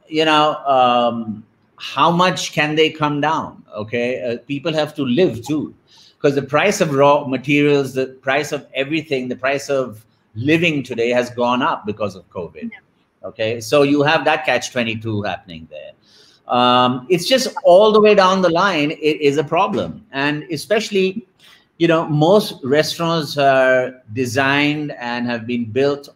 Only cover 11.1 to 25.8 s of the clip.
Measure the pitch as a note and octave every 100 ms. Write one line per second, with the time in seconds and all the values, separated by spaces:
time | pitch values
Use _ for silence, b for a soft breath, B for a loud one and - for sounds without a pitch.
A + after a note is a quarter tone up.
11.1 | B2 A#2+ A2+ A#2+ B2 D3 C#3+ G#2 G#2 G#2
12.1 | F#2 - G2 E2 D#2+ D2+ - _ _ _
13.1 | _ F#2+ G#2 A2 A#2 A2 D3 C#3+ D3 C#3+
14.1 | D#3+ D3 D#3 - B2 - B2+ A2+ A2 A2
15.1 | G#2 G2+ F2 F#2 E2 D#2 D2+ C#2+ - b
16.1 | b b b - B2 B2 B2 B2 C3 -
17.1 | F3 - C4 - - F#3 F3+ A3 G#3+ G#3+
18.1 | G3 F#3 F#3+ F3 E3 G3 E3 D3 E3 D3+
19.1 | D#3 D3 C#3+ D3 E3 G#3+ B2 E2+ D#2+ -
20.1 | C3+ C#3+ D3+ D3 D3+ - G#3+ A3 G3 F#3+
21.1 | F#3+ - _ b b b - E3 E3 D#3+
22.1 | D3 D#3+ G#3 G#3 - C3 D3 D3+ - E3
23.1 | E3 C#3 C#3+ C#3 C3+ C3 C3 B2+ B2+ -
24.1 | A2 B2 A2+ C3+ C#3 D3 D3+ D3 A#2 A#2+
25.1 | A#2+ A#2+ A#2+ A2+ A#2+ A2 A#2+